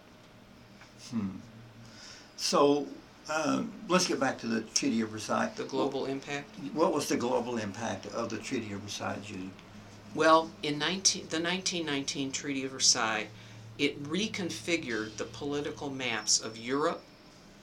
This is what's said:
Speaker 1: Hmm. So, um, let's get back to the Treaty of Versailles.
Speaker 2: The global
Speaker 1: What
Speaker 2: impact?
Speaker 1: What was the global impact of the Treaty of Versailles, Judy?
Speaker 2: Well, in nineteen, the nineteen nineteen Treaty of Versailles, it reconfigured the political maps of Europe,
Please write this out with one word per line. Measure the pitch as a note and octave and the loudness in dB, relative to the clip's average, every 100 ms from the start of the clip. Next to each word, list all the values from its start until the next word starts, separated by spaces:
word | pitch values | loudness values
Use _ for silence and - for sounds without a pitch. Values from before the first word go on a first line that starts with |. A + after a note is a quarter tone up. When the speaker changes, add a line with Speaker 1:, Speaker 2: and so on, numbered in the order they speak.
| - - - - - - - - - - - | -18 -20 -20 -20 -20 -20 -20 -20 -20 -18 -6
Speaker 1:
Hmm. | A#2 G2 F#2 - - - - - - - - - - | -2 -2 -4 -12 -18 -20 -18 -18 -18 -18 -18 -18 -6
So, | - E3+ C#3+ C#3+ C#3 - - - - | 2 8 8 8 2 -8 -16 -18 -4
um, | D#3 D3 C3 - - - | 0 2 2 0 -6 2
let's | F3+ - | 4 4
get | C3+ | 2
back | C3 - | 2 0
to | A#2 | 0
the | A2+ | -2
Treaty | - - C#3+ A2+ | 0 0 2 2
of | A2 | 0
Versailles. | G#2+ - A2+ A2+ - | -4 -2 0 0 -4
Speaker 2:
The | B2+ | -4
global | C3+ C3+ C3 | 0 0 0
Speaker 1:
What | C3 | -2
Speaker 2:
impact? | C3+ C#3+ C#3+ C#3+ - C#3 | -4 -4 -8 -8 -10 -6
Speaker 1:
What | D3 F3 | 2 4
was | D3+ - | 4 2
the | C#3+ | 2
global | B2 B2 A#2 A#2+ | 2 2 2 -2
impact | G#2 G2+ A2 G2 G2+ | -4 -4 -4 -4 -6
of | A#2 A2+ | -4 -4
the | G#2+ | -4
Treaty | - B2+ G#2 | -4 -4 -4
of | G2+ | -8
Versailles, | G2+ - G#2 - | -8 -6 -4 -6
Judy? | G#2 F#2+ - - - - - - - D3+ | -8 -8 -8 -12 -16 -18 -18 -18 -10 4
Speaker 2:
Well, | D#3+ D#3+ D#3+ - | 8 8 8 -2
in | D3 D3 | -4 0
nineteen, | D3+ F#3+ - - - | 0 2 2 0 -2
the | D#3+ | -2
nineteen | E3+ F#3 F#3 F3+ D3+ | 0 0 -2 -2 -2
nineteen | C#3 C#3 D3+ C3+ | -2 -2 -4 -4
Treaty | C3+ D3 C3+ C3 | -4 -4 -4 -4
of | |
Versailles, | C3 - B2+ A2+ A2 G#2+ - - - - - | 2 4 4 4 0 -2 -10 -16 -16 -16 0
it | C#3+ - | 0 0
reconfigured | C#3+ F3 G#3+ - E3 - - E3 C3 A2 A2 - | -4 -2 -2 -2 -4 -4 0 0 0 -2 -2 -4
the | A2+ | -8
political | - C#3+ C#3+ D3+ - C#3+ | -6 -4 -2 -2 -4 -6
maps | C3 B2+ A2 G#2 - | -4 -2 -2 2 0
of | A#2+ A2+ | 0 -6
Europe, | A#2 C#3 E3 - - - - - - - | -2 0 2 0 -8 -20 -20 -20 -20 -20